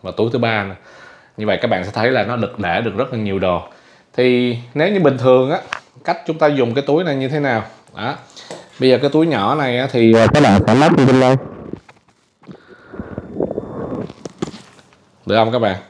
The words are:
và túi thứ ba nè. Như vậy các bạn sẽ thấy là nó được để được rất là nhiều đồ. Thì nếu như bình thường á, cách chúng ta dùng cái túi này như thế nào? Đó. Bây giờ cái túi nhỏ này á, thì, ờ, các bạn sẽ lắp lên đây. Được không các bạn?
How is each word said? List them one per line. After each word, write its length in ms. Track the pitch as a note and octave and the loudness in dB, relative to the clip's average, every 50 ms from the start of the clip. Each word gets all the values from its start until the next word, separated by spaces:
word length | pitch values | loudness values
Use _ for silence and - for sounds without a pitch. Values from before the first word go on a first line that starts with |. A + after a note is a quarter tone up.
và 100 | - F#2 - - | -14 -10 -4 -2
túi 120 | G#2+ A#2 B2 | -2 -2 0
thứ 60 | B2+ | -2
ba 240 | A#2+ A2+ A2 G#2 G2+ | -2 0 -2 -2 -4
nè. 120 | G2 F#2 - _ - - - - - - - _ _ _ - | -6 -10 -16 _ -20 -20 -20 -20 -20 -20 -20 _ _ _ -8
Như 80 | G#2+ | -4
vậy 120 | G#2+ G2 - | -2 -2 -2
các 60 | - A#2 | 0 -2
bạn 180 | G#2 F#2 F2 | -2 -2 -4
sẽ 60 | G2+ | -6
thấy 200 | - A2 A2 A#2+ | -6 -2 -2 0
là 120 | C3 A#2+ G2+ | 0 0 -2
nó 120 | G#2 A#2+ | -2 -4
được 240 | A#2 G#2+ F#2+ - - | -4 -4 -6 -6 -6
để 220 | G2 F2 E2+ G#2 | -4 -4 -2 -2
được 140 | A#2+ A2 F#2+ G2+ | -2 -4 -4 -4
rất 160 | - - B2 | -6 -4 -4
là 60 | A2+ | -6
nhiều 200 | G#2+ G2+ G2 G2 | -4 -4 -4 -2
đồ. 220 | F#2+ F#2 F2 E2+ - - - - _ _ _ _ _ _ - | 0 0 -2 -2 -4 -10 -20 -20 _ _ _ _ _ _ -4
Thì 440 | - B2+ B2+ B2 B2 B2 B2 A#2+ A#2 - - - | 0 2 2 2 2 0 0 -4 -6 -8 -10 -4
nếu 180 | D3 D#3+ G3 | -2 0 0
như 80 | G#3+ G3 | 2 2
bình 180 | E3 C#3 C3 B2 | 2 2 2 2
thường 340 | B2 C3 B2+ B2+ B2+ C3+ | 4 4 4 4 4 2
á, 60 | E3 G3 - - - - - _ _ C3 - | -2 -4 -6 -10 -14 -14 -14 _ _ -12 -6
cách 180 | - E3+ - - - | -6 -6 -6 -4 -8
chúng 100 | D#3 D#3 | -2 2
ta 100 | D#3 D3 | 2 2
dùng 260 | D3 C3+ B2 - - | 2 2 0 0 0
cái 100 | C#3 C#3 - | -4 -2 0
túi 160 | C#3+ E3 F#3 | 0 0 0
này 120 | E3 C#3 | -2 -2
như 120 | C3+ C3 B2+ | -4 -4 -4
thế 120 | D3+ D3+ | -2 -2
nào? 240 | C#3+ C3+ A#2+ A2+ G2+ - - - _ _ - | -2 0 -2 -2 -4 -6 -14 -20 _ _ -14
Đó. 200 | - G#2 B2+ - - - _ - - - - - - - - _ - | -10 -8 -8 -8 -10 -14 _ -20 -20 -18 -18 -18 -18 -20 -18 _ 0
Bây 100 | B2+ C3 | 2 4
giờ 80 | B2+ A#2 | 4 4
cái 80 | C#3 C#3 | 2 0
túi 180 | C#3+ D#3 D#3+ E3 | 2 2 0 2
nhỏ 280 | D3 A2 G2 G#2+ C#3 | 0 0 0 0 0
này 240 | D#3 C#3+ B2+ A#2+ B2 | 0 -2 -2 -2 -2
á, 80 | C3 B2+ | -2 -2
thì, 220 | - A#2+ A#2 A2+ A2+ | 2 4 6 6 6
ờ, 140 | A2+ A2+ G#2+ - | 6 6 6 4
các 100 | D3+ D3 | 4 4
bạn 180 | A#2+ G2 G2 G#2+ A2 | 6 4 4 4 2
sẽ 80 | A2+ | 4
lắp 220 | C3 D3+ E3+ E3+ D3+ | 4 4 4 4 4
lên 220 | C3+ B2+ B2+ C3 | 4 4 4 4
đây. 160 | C3 B2+ C3+ C3 - - - - - - - - _ _ - _ _ _ _ _ _ _ _ _ _ - - - _ _ - - - - - - - - - - - - - - - - - - - - - - - - - - - - - - - - - - - - - - - - - - _ _ _ _ _ _ _ _ - | 4 4 2 2 -2 -8 -18 -18 -16 -16 -16 -18 _ _ -20 _ _ _ _ _ _ _ _ _ _ -20 -20 -20 _ _ -20 -20 -20 -20 -16 -16 -14 -12 -14 -14 -14 -12 -6 -6 -4 -4 -4 -8 -10 -10 -12 -10 -10 -8 -8 -10 -10 -12 -14 -16 -18 -18 -12 -12 -12 -12 -12 -18 -20 -20 -20 -20 _ _ _ _ _ _ _ _ -6
Được 100 | - G2+ | 0 2
không 160 | A2+ A2 A2+ | 2 2 2
các 80 | A#2+ B2 | 0 0
bạn? 180 | A2+ G2+ F#2 F#2+ - - | 0 0 -2 -4 -10 -18